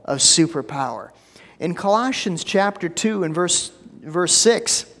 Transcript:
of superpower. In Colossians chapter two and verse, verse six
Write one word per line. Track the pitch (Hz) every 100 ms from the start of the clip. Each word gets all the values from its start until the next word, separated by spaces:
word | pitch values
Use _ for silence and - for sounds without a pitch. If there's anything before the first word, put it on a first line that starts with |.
| -
of | 139
superpower. | - - 160 147 127 143 131 110 104 - _ - - -
In | 165 170
Colossians | 196 214 254 254 208 165
chapter | - 196 202 196 175
two | 170 220 208
and | 165 156
verse, | 175 - - - - -
verse | 156 160 170
six | - 220 226 - - - -